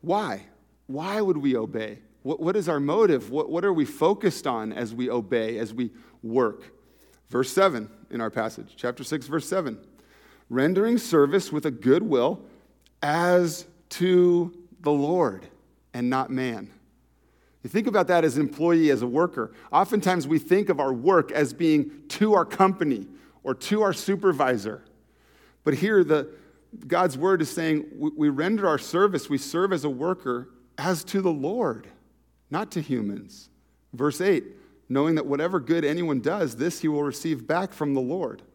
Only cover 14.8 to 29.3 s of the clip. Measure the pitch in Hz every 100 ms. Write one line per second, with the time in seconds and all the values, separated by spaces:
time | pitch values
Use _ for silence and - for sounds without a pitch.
14.8 | - 147 143 180 147 95 90 _ _ _
15.8 | _ 123 123 131 131 131 127 113 98 -
16.8 | _ _ _ _ _ _ _ _ 123 208
17.8 | 214 208 170 175 160 131 143 - 165 170
18.8 | 156 135 123 127 175 175 110 - - 143
19.8 | 196 220 185 185 139 160 156 185 202 147
20.8 | 135 127 139 185 - - 143 107 165 151
21.8 | 143 - - - 214 202 165 - 190 190
22.8 | 156 117 98 - - _ - 127 - 214
23.8 | 208 180 - 190 196 147 139 123 101 101
24.8 | - _ _ _ _ _ _ _ - 139
25.8 | 196 214 160 151 135 - - _ _ -
26.8 | - 170 180 127 175 190 156 - 160 151
27.8 | - - 151 151 147 135 170 220 196 147
28.8 | - 170 202 180 -